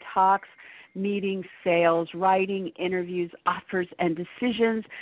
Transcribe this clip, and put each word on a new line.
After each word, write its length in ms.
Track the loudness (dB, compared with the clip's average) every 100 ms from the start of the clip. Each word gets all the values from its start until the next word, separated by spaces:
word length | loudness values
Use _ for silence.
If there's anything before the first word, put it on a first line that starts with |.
| -4
talks, 340 | 2 4 2 -2 -20 -20 -20 -14
meetings, 500 | -6 -4 -2 -2 -4 -8 -6
sales, 460 | 0 4 4 2 -2
writing, 540 | 0 2 2 2 -2 -6 -6
interviews, 520 | -4 -2 -4 -4 -6 -4 -4
offers, 400 | -4 -4 -4 -4 -2
and 180 | -2 -2
decisions 680 | -8 -4 -2 2 2 0 -6 -14